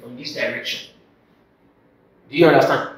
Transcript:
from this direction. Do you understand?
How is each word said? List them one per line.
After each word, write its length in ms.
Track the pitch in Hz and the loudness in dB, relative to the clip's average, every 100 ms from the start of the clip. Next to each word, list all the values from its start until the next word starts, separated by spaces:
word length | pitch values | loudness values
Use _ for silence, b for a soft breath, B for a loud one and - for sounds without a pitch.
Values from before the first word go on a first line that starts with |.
from 160 | 120 123 | -20 -16
this 180 | - | -14
direction. 560 | - - - - - - _ _ _ _ _ _ _ _ _ _ _ _ _ _ | -8 -8 -6 -10 -12 -14 _ _ _ _ _ _ _ _ _ _ _ _ _ _
Do 60 | 147 | 4
you 100 | 165 | 6
understand? 440 | 139 - 139 - | 6 4 0 -6